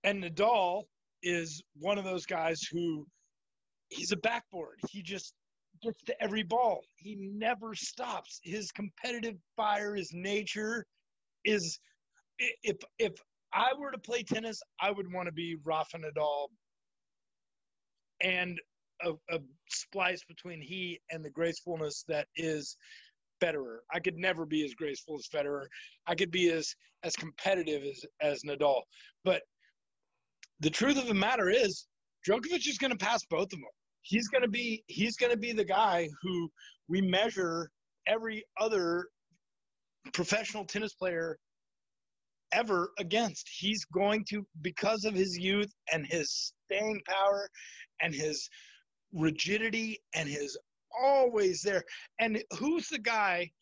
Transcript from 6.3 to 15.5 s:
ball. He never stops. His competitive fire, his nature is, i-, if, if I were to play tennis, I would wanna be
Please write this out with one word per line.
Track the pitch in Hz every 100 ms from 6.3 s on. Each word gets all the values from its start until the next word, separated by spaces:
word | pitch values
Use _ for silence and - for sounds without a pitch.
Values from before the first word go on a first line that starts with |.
| 214
ball. | 180 226 240 180 - _
He | 180 202
never | 196 202 220 233 226
stops. | 202 - - 247 190 - -
His | 170 208 185
competitive | - 202 - 254 240 226 190 _ -
fire, | 214 208 208
his | 208 175
nature | 170 190 208 202 208 214 226 - _ _ _ _ _
is, | - 214 170 - _ _ _ _ _ -
i-, | 247 -
if, | 233 - - _
if | 214 - _ _ _
I | 190 247 269
were | 285
to | 262
play | - 240
tennis, | 226 220 226 214 - -
I | 190
would | 202 190
wanna | 180 175
be | 160 170